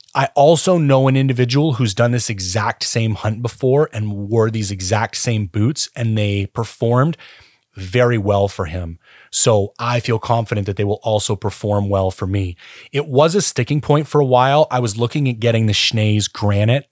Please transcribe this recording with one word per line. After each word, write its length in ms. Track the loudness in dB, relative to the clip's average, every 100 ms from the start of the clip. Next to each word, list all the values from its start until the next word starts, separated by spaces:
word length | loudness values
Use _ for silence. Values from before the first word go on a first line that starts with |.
| _
I 140 | -2 0
also 440 | 4 4 4 4 2
know 280 | 4 4 4
an 100 | 2
individual 580 | 2 0 0 0 0
who's 200 | 0 -2
done 160 | 0 0
this 200 | 0 -2
exact 520 | -4 -4 -4 -4 -4
same 340 | -4 -2 -2 -2
hunt 260 | -4 -4
before 480 | -6 -2 0 2 0
and 360 | -2 -6 -6 -2
wore 200 | 0 2
these 200 | 0 -4
exact 480 | -4 -2 -2 -2 -4
same 280 | -2 -2 -2
boots, 440 | 0 -2 -2 -6
and 220 | -6 -2 -2
they 300 | -2 -2 -4
performed 680 | -6 -8 -4 0 2 2 -2 -12 -20 -20 _ _ -14
very 420 | -2 2 2 2
well 300 | 0 2 0
for 160 | -2
him. 340 | -6 -6 -8 -12 _ -20 _
So 420 | 0 2 2 0 -4
I 220 | -4 -2
feel 180 | -2 -2
confident 480 | 0 0 0 -4 -4
that 100 | -2
they 80 |
will 140 | -2 -2
also 340 | -2 -2 0 -4
perform 520 | -4 -4 -2 -2 0
well 220 | 0 0
for 160 | -2 -4
me. 300 | -2 -4 -8 -18 -20 -8
It 140 | -6 0
was 300 | 2 4 2
a 60 |
sticking 380 | 0 -2 -2 -2
point 280 | 2 0 2
for 120 | 0
a 60 | 2
while. 400 | 4 4 2 2
I 100 | 0
was 160 | -2 -2
looking 320 | -2 0 -2
at 100 | 0
getting 280 | 0 2 2
the 60 |
Schnee's 540 | 0 0 0 2 0 -2
Granite 600 | -2 0 2 2 0 -2